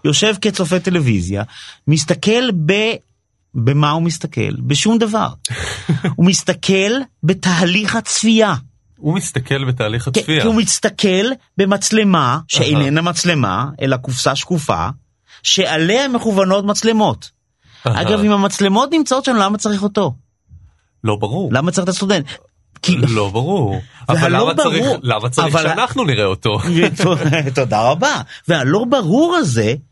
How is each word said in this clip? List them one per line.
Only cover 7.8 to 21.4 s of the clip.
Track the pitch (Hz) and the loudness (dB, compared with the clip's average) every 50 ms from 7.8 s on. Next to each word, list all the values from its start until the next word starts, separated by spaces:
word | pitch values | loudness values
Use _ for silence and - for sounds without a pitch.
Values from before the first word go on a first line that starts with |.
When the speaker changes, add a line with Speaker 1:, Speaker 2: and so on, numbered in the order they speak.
| 214 190 - | -2 -2 -4
Speaker 1:
הצפייה. | 226 220 - - - - 220 226 220 220 202 165 123 - - _ _ _ _ _ | -4 -4 -4 -4 0 2 2 4 4 4 2 0 -4 -6 -12 _ _ _ _ _
Speaker 2:
הוא | _ - 151 165 | _ -4 -2 -2
מסתכל | 196 - - - 139 127 - 139 135 135 | -2 -4 -4 -8 -8 -2 -2 -2 -2 0
בתהליך | 127 127 127 113 107 110 120 - | -4 -2 -2 -2 -2 -2 -4 -4
Speaker 1:
כן, | 135 123 226 | -2 -2 -2
Speaker 2:
הצפייה. | - - 156 151 | 0 0 0 2
Speaker 1:
כי | - | 2
הוא | 226 220 | 2 2
מסתכל | 226 208 - - - - 214 202 - - 196 185 185 208 247 262 - _ _ _ | 2 2 0 -2 0 -2 -4 -2 0 0 2 2 2 0 0 -4 -6 _ _ _
במצלמה, | - 196 190 202 196 - - 214 220 214 202 185 160 139 123 | 0 0 0 0 -2 -2 0 0 2 4 4 4 4 4 2
Speaker 2:
אהה. | 127 156 160 | 0 -2 -4
Speaker 1:
שאיננה | - - - - 147 147 143 147 139 147 160 | -4 -2 0 2 2 2 2 2 2 0 0
מצלמה, | 165 175 165 170 - 175 170 143 117 98 92 101 127 147 156 - | 0 0 -2 0 0 0 2 2 0 0 0 -2 -4 -4 -6 -4
אלא | - 135 135 | -2 -2 -2
קופסה | 123 127 135 123 - - 143 135 | -2 -2 -6 -6 -2 -2 -2 -2
שקופה, | 139 - - 180 160 143 - 104 82 82 101 147 - _ _ _ _ _ _ - - - | -2 -4 -4 -4 -4 0 -2 -2 0 0 -4 -4 -10 _ _ _ _ _ _ -20 -6 -2
שעליה | - - 190 190 131 156 156 165 170 208 254 277 | 0 0 2 2 0 0 0 2 2 2 0 0
מכוונות | 277 247 233 - 220 202 190 196 185 190 202 196 | 0 -2 -2 0 0 2 2 2 2 2 0 0
מצלמות. | 202 208 - - 220 226 220 214 165 113 - - - _ _ _ _ _ _ _ _ - - - | -2 -2 0 0 2 2 4 2 0 0 -4 -10 -20 _ _ _ _ _ _ _ _ -20 -4 -2
Speaker 2:
אהה. | 127 113 120 | 0 0 0
Speaker 1:
אגב, | 175 - 214 208 | 2 2 2 2
אם | 202 214 | 4 2
המצלמות | 208 202 196 196 196 - 208 196 190 220 262 277 | 2 2 2 0 0 0 0 2 4 2 2 2
נמצאות | 339 320 294 - 262 262 262 | 2 0 0 0 0 -2 0
שם, | 277 247 | 0 0
למה | 220 190 196 208 | 2 2 0 0
צריך | 208 - 214 208 190 202 | -2 -2 -2 -2 -2 -2
אותו? | 208 202 214 196 143 123 - _ _ _ _ _ _ - - - - _ _ _ _ _ _ - | -2 0 0 -2 -2 -4 -8 _ _ _ _ _ _ -20 -20 -20 -20 _ _ _ _ _ _ -2
Speaker 2:
לא | 107 107 | -2 -2
ברור. | 104 107 101 127 185 | 0 -2 -4 -2 -4